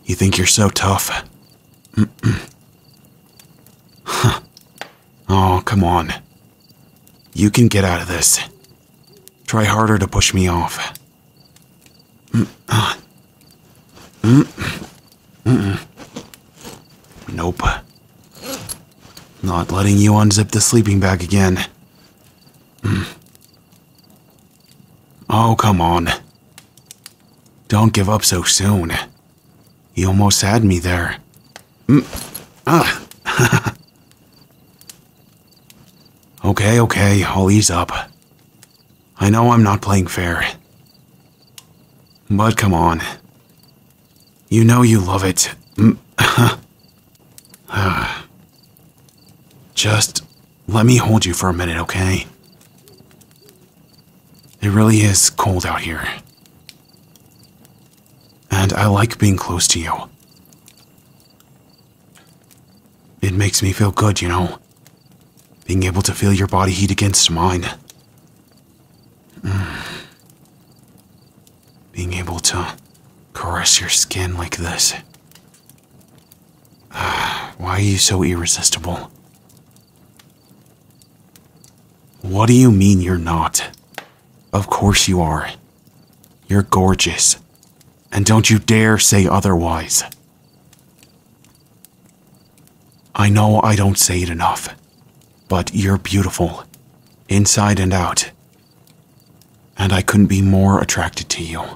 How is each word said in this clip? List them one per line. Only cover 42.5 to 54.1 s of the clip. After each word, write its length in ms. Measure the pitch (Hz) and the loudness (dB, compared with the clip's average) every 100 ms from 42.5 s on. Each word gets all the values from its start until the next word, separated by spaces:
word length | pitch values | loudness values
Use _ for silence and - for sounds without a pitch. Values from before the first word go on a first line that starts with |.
| 113 | 0
come 160 | 104 | 0
on. 280 | 85 82 82 - - _ _ _ _ _ _ _ _ _ _ _ _ _ | 2 0 -2 -8 -14 _ _ _ _ _ _ _ _ _ _ _ _ _
You 160 | 110 | 4
know 180 | 113 120 | 4 6
you 180 | 120 110 | 6 4
love 240 | 90 95 | 2 -2
it. 300 | 95 87 - - _ - | -2 -2 -4 -8 _ 2
Mm. 220 | 110 - _ - | 2 2 _ -2
<laughs> 400 | - - 120 - - _ _ _ _ _ _ - _ - - 101 98 82 - - - _ _ _ _ _ _ _ _ _ _ _ _ - - | 0 2 2 0 -16 _ _ _ _ _ _ -20 _ -20 -8 -2 -2 -2 -6 -10 -16 _ _ _ _ _ _ _ _ _ _ _ _ -20 -12
Just 480 | - 104 107 - - - _ _ _ - | -4 -2 0 -2 -6 -12 _ _ _ -4
let 200 | 110 113 | 2 4
me 100 | 123 | 4
hold 280 | 110 110 98 | 4 2 0
you 80 | |
for 140 | 82 92 | -2 -2
a 60 | |
minute, 240 | 87 87 82 | -2 -4 -6
okay? 480 | 80 92 92 92 - _ _ _ _ _ - - _ _ _ _ - _ _ _ _ _ _ | -6 -2 -2 -2 -6 _ _ _ _ _ -20 -20 _ _ _ _ -20 _ _ _ _ _ _